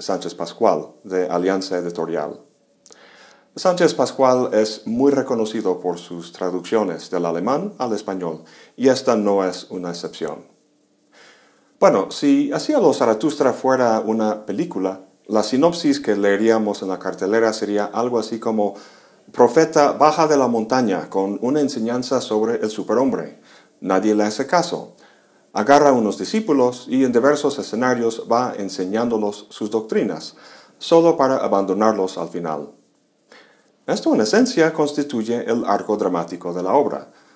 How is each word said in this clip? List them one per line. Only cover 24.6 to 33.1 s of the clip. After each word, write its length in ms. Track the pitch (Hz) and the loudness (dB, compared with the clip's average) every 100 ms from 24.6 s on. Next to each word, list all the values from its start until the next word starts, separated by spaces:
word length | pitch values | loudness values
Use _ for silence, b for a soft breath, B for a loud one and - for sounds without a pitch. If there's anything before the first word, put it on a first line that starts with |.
| - 78 - - b b b b b | 0 -6 -10 -20 b b b b b
Agarra 380 | 98 107 143 147 | -6 6 6 8
unos 260 | 127 104 95 | 4 2 -2
discípulos 680 | 92 220 220 139 123 123 - | -2 -2 0 2 2 0 -4
y 160 | 127 | 0
en 80 | 131 | 2
diversos 460 | 120 135 147 147 - | 4 4 2 0 -2
escenarios 680 | 95 110 127 123 117 113 - | -6 -2 0 0 0 -4 -2
va 220 | 117 123 | 0 0
enseñándolos 920 | - 98 - 92 107 120 113 104 104 - | -4 -8 -6 -4 -2 -2 -2 -2 -6 -14
sus 220 | - 110 | -10 -4
doctrinas, 640 | 110 110 208 120 82 - - B B B B | -4 -2 -2 -2 -4 -12 -18 B B B B
solo 400 | - 170 165 165 | 2 4 4 2
para 220 | 131 131 | 2 0
abandonarlos 800 | 101 98 98 101 110 107 95 - | 0 0 0 2 2 2 -2 -4
al 100 | 82 | -8
final". 440 | 90 85 76 71 - _ _ _ | -8 -6 -8 -10 -18 _ _ _